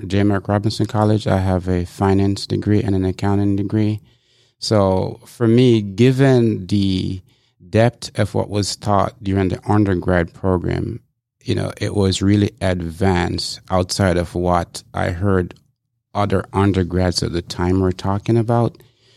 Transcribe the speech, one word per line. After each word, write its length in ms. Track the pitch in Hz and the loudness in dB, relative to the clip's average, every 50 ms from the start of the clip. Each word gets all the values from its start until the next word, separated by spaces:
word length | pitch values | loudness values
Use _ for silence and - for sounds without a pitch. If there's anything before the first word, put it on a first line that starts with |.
| - | -6
J. 180 | 90 92 101 101 | -2 0 2 2
Mark 220 | 104 101 98 - - | 2 2 0 0 0
Robinson 380 | 101 104 104 110 107 - 107 | 0 0 0 -2 -2 -2 -2
College. 400 | 101 - 107 107 104 107 107 - | -2 0 0 2 2 2 0 0
I 120 | - 98 95 | 0 0 0
have 300 | 95 95 92 90 87 92 | 0 0 0 0 0 -2
a 160 | 92 90 87 | -2 -2 -2
finance 600 | - - - 101 98 98 98 98 98 98 - - | -4 -4 -2 0 2 2 2 2 0 0 -4 -4
degree 360 | - 101 98 - 101 104 104 98 | -4 -4 -2 0 2 2 2 2
and 120 | 101 98 | 0 0
an 100 | 95 92 | 0 0
accounting 520 | 95 92 - - 101 101 101 101 101 98 | -2 -2 -2 -2 0 0 0 0 0 0
degree. 440 | 98 101 98 - 110 107 104 107 107 - - _ _ _ _ _ _ _ _ _ _ | -2 -2 -2 -2 0 0 0 -2 -4 -8 -14 _ _ _ _ _ _ _ _ _ _
So 640 | - - 113 104 98 95 95 92 95 95 - - - | -4 0 2 2 2 2 2 0 -2 -4 -8 -12 -18
for 240 | - - - 120 110 | -20 -6 -2 2 4
me, 320 | 113 123 131 127 117 113 | 4 6 6 6 4 4
given 880 | 104 101 95 95 120 131 131 127 139 139 131 123 117 113 107 104 95 | 2 -2 0 2 4 4 4 4 4 4 4 4 4 2 0 -2 -4
the 560 | 87 104 101 98 98 95 92 95 95 95 92 - _ _ _ _ _ _ _ 92 | -2 0 0 2 2 0 0 -2 -4 -6 -8 -10 _ _ _ _ _ _ _ -10
depth 520 | 90 95 107 113 120 - _ - - - - | -4 0 2 2 2 0 _ -10 -8 -4 -4
of 160 | 107 101 - | -4 -2 -2
what 160 | 104 - - | -4 -4 -2
was 260 | 98 104 101 - - | -2 -4 -4 -4 -6
taught 380 | - - - 104 98 101 - - - 101 | -6 -2 0 2 2 2 0 -4 -8 -6
during 260 | 98 95 98 98 90 | -4 0 0 0 0
the 120 | - - - - | -2 -4 -2 0
undergrad 640 | 101 104 107 98 95 87 - - 92 87 85 85 - | 2 2 2 2 0 0 0 0 0 0 0 -2 -4
program, 640 | - - 95 92 90 87 90 87 90 92 - - - - _ _ _ _ _ _ _ _ | -6 -2 0 0 0 0 -2 -4 -4 -4 -6 -8 -10 -14 _ _ _ _ _ _ _ _
you 120 | - 104 | -4 -4
know, 180 | 101 95 92 - - | -4 -4 -6 -6 -6
it 160 | 107 104 95 | -6 -4 -2
was 280 | 101 98 95 92 - 98 | 0 0 0 0 0 2
really 280 | 98 104 104 101 98 - - | 2 2 2 2 0 -2 -2
advanced 1000 | 98 95 92 90 87 82 78 80 92 98 92 87 90 92 92 90 - - - - - - | -4 -2 -2 -2 -4 -8 -6 -2 0 0 0 0 0 -2 -4 -6 -6 -8 -10 -12 -8 -2
outside 460 | 92 92 90 87 - - 101 92 85 | -2 -2 0 -2 -2 0 0 2 2
of 180 | 87 87 - - | 0 -2 -2 -4
what 480 | 90 87 90 87 87 87 - - - - _ - | -4 -2 0 0 0 -2 -4 -8 -14 -16 _ -8
I 180 | 95 92 95 | -6 -4 -4
heard 440 | 92 85 95 101 95 92 90 87 - - _ _ _ _ _ _ _ _ _ _ - | -4 -2 0 0 2 2 0 -2 -6 -16 _ _ _ _ _ _ _ _ _ _ -4
other 300 | 101 101 98 95 92 - - - | -4 -2 0 0 -2 -2 -2 -2
undergrads 680 | 95 98 101 92 95 92 85 87 90 92 90 85 - 87 | 0 2 2 2 0 0 -2 0 0 0 0 0 -2 -4
at 100 | - - | -4 -4
the 100 | 87 85 | -6 -8
time 380 | - - - 90 90 92 95 | -8 -6 -4 -2 0 0 2
were 120 | 95 92 90 | 0 0 -2
talking 440 | - - 98 98 104 - - 117 | -2 -4 -4 -4 -2 -2 0 0
about. 460 | 117 113 110 120 117 117 107 - - - _ _ _ _ _ _ | 0 0 0 0 0 0 -2 -4 -8 -16 _ _ _ _ _ _